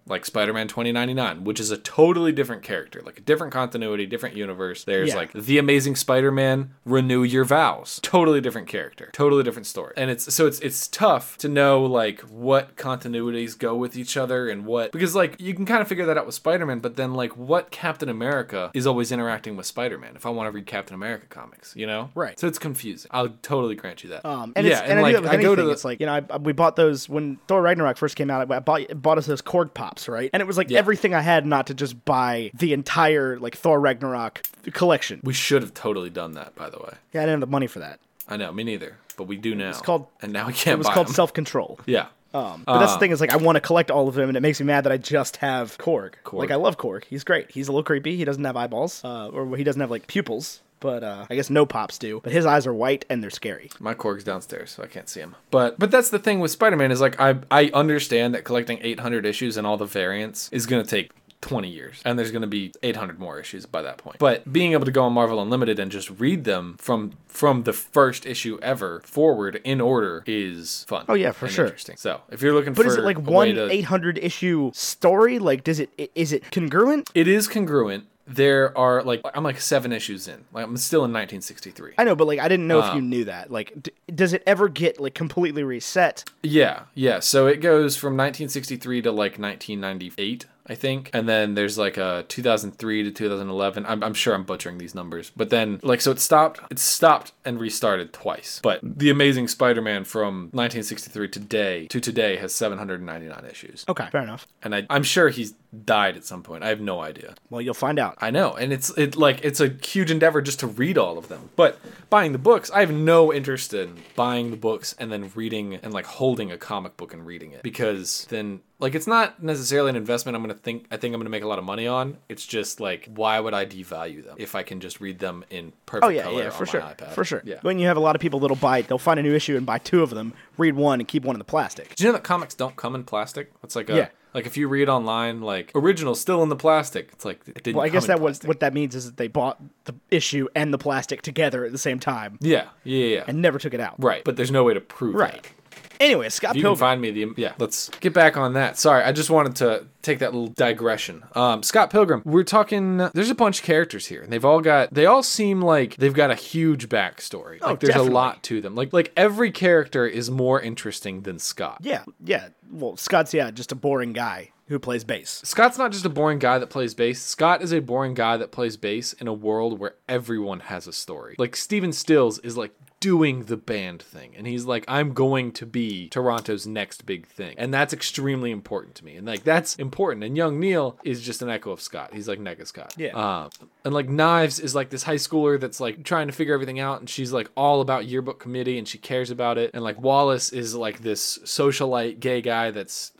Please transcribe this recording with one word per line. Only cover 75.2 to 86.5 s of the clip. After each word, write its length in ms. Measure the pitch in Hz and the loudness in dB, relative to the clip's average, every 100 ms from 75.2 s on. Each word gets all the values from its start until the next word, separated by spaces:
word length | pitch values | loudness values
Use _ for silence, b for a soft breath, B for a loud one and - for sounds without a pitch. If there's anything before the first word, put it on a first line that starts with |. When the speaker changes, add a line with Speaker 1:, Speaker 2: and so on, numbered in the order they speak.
| 233 240 | 6 4
Speaker 2:
Like, 240 | 180 135 | 2 0
does 160 | 156 156 | 0 -2
it, 100 | 139 - | -4 -8
i-, 100 | 151 165 | -6 -2
is 180 | 156 | 0
it 180 | 151 - | -2 -2
congruent? 580 | 185 156 160 247 294 - 165 | -4 0 4 4 4 2 4
Speaker 1:
It 120 | 170 | 6
is 200 | 208 208 | 4 2
congruent. 580 | 220 175 143 104 101 - _ - | -2 2 2 2 -2 -10 _ -6
There 480 | 131 139 139 135 131 | 2 6 6 4 4
are, 260 | 127 123 | 4 4
like, 180 | 131 117 - | 2 -2 -4
I'm, 100 | 147 156 | -4 -4
like, 160 | 131 | -2
seven 320 | - 143 123 | 0 0 0
issues 340 | 113 107 98 92 | -6 -6 -10 -12
in. 160 | - _ | -16 _
Like, 140 | 113 113 | -10 -8
I'm 100 | 120 | -6
still 300 | - 160 123 | 0 2 2
in 80 | |
nineteen 260 | 113 104 98 | -2 -6 -10
sixty-three. 540 | - - 95 - - - | -14 -14 -18 -16 -12 -2
Speaker 2:
I 60 | |
know, 100 | 233 160 | 0 2
but, 120 | 151 | 2
like, 120 | 147 | 2
I 100 | 160 | 0
didn't 180 | 185 165 | 0 2
know 120 | 156 | 2
if 60 | 101 | 2
Speaker 1:
Um, 120 | 143 | 0
Speaker 2:
you 40 | |
knew 220 | 123 123 101 | -2 -2 -4
that. 240 | 87 110 | -6 -8
Like, 320 | 117 104 147 | -8 -8 -12
d-, 80 | - - - | -16 -16 -8
does 200 | 160 180 | 0 2
it 100 | 180 190 | 2 2
ever 220 | 190 202 | 4 2
get, 320 | 143 165 - | 2 -2 -2
like, 140 | 139 | -6
completely 500 | - 160 175 170 147 | -6 -4 0 0 0
reset? 640 | 135 120 - 190 165 - - - | -4 -4 -2 2 2 0 -12 -8
Speaker 1:
Yeah, 380 | 151 | 2